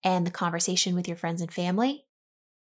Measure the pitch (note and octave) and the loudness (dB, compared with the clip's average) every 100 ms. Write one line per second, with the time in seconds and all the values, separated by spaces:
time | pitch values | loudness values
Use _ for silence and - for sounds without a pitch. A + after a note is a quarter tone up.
0 | F#3 F#3 F3 - F3 E3+ F3 F#3 F#3 F3+ | 4 2 2 0 -2 2 2 2 0 0
1 | F3 E3+ E3+ E3 E3 - F3+ F#3+ B3+ D4 | -2 -4 -4 -4 -4 -4 -2 2 0 -2
2 | _ _ _ _ _ _ | _ _ _ _ _ _